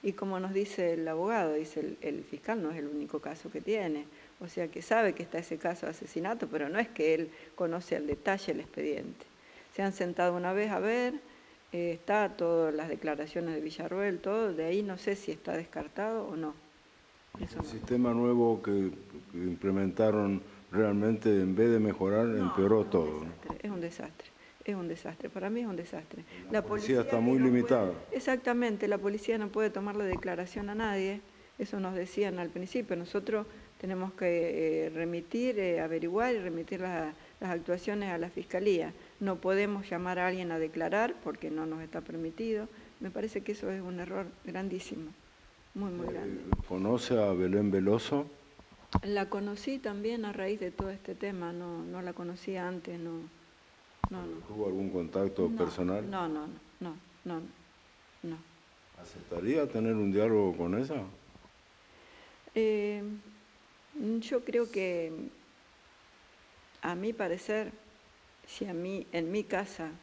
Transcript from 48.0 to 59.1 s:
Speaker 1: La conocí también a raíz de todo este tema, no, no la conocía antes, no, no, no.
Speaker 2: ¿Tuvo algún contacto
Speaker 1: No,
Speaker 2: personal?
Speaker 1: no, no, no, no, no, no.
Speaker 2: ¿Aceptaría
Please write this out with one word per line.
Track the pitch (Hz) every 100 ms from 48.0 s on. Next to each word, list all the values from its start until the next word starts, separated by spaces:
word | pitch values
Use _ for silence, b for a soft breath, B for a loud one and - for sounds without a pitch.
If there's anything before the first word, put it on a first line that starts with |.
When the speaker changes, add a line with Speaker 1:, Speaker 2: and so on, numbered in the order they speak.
| - 143 143 - - - - - - -
Speaker 1:
La | 190 202 196
conocí | 208 202 202 - 269
también | 254 202 214 233 214
a |
raíz | 202 190 208
de | 180
todo | 175 190
este | 196 - 180
tema, | 202 190 170
no, | 175 175 170
no | 170 180
la | 180
conocía | 175 175 180 - 190 180
antes, | 180 165 170
no, | 170 165 165 - - - - - - - -
no, | 185 175
no. | 82 92
Speaker 2:
¿Tuvo | 107 101
algún | 95 98
contacto | 90 82 95 98 - 87
Speaker 1:
No, | -
Speaker 2:
personal? | 82 85 90 98 107
Speaker 1:
no, | 196 170
no, | 156 151
no, | 160 - -
no, | 180 160 - - - 165
no, | 170 - - - - - - -
no. | 170 160 165 - - - - -
Speaker 2:
¿Aceptaría | 87